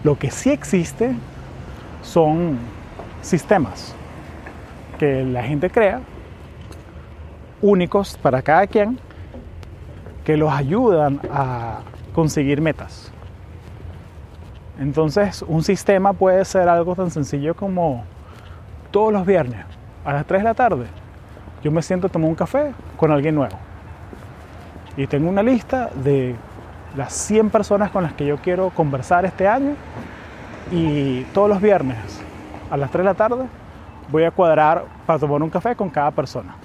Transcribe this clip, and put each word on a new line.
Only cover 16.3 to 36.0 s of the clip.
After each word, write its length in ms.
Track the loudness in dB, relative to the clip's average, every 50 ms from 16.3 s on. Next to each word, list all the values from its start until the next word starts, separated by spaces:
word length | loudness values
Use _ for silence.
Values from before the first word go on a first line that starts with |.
| 6 6 4
ser 220 | 4 4 4 6 6
algo 280 | 6 4 4 0 0
tan 160 | -2 -2 -2
sencillo 440 | 0 -2 -2 -2 -2 -2 -2 -2 -2
como 480 | -2 -2 -2 0 0 0 0 0 -2 -8 -12 -16 -18 -18 -18 -20 -20 -18 -18 -18 -18 -18 -18 -18 -18 -18 0
todos 220 | 2 4 4 4 4
los 120 | 2 4
viernes 400 | 4 4 4 4 0 -4 -10 -12 -14 -16 -18 -18 -20 -18 -10 -6
a 100 | -2 -2
las 120 | -2 0
tres 160 | 2 2 2
de 40 | 4
la 80 | 2 2
tarde 320 | 4 4 4 4 2 -2 -6 -10 -16 -18 -18 -20 -20 -20 -20 -20 -18 -18 -18 -18 -4 -2
yo 80 | 0
me 100 | 0 0
siento 260 | 0 0 -2 0 0 0
a 20 |
tomar 200 | 0 2 2 2
un 60 | 2
café 360 | 0 -2 -2 0 0 0 0 -4 -8 -16 -16 -2 0
con 140 | 2 4
alguien 240 | 4 4 2 2 2
nuevo. 220 | 2 0 0 -2 -10 -14 -16 -18 -18 -16 -18 -18 -18 -16 -18 -16 -16 -16 -18 -18 -18 -18 -18 -18 -18 -18 -18 -18 -18 -18 -14 -6
Y 120 | -6 -4 -2
tengo 220 | 0 0 2 2
una 140 | 2 2 4
lista 460 | 4 2 2 2 -2 -2 -2 -2 -4 -6 -2 0
de 320 | 2 2 2 2 0 -4 -6 -10 -16 -18 -18 -18 -18 -18 -18 -18 -12 -8
las 180 | -8 -8 -6 -6
cien 360 | -8 -4 2 4 4 4 4
personas 420 | 4 2 2 4 2 2 2 2
con 120 | 0 0 -2
las 100 | -2 -2
que 120 | -2 -2
yo 120 | -2 -2 0
quiero 320 | 0 0 0 2 0 0
conversar 560 | 0 0 0 0 0 -2 0 2 2 4 4
este 220 | 0 0 2 2 2
año 260 | 4 4 2 0 -2 -4 -10 -14 -12 -12 -12 -12 -14 -16 -16 -18 -16 -16 -16 -16 -16 -14 -10 -4
y 520 | -2 0 2 2 2 2 0 0 -2 -2 -6 -2 2
todos 160 | 4 4 4
los 120 | 4 4
viernes 360 | 6 4 4 4 4 0 -4 -4 -8 -12 -12 -14 -14 -16 -16 -16 -16 -16 -16 -16 -10 -6
a 80 | -4 -2
las 140 | -2 -2
tres 120 | 0 2 2
de 80 | 2
la 20 | 4
tarde 300 | 4 2 0 2 -2 -4 -8 -10 -16 -20 -20 -20 -20 -20 -18 -18 -18 -12 -2
voy 140 | 2 2 2
a 80 | 2
cuadrar 540 | 4 4 4 6 6 6 6 6 4 2 0 -6 -14 -12 0
para 140 | 0 2 2
tomar 220 | 2 2 2 0 0
un 60 | 0
café 260 | -2 0 0 0 -2
con 140 | 0 -2 -2
cada 220 | 0 0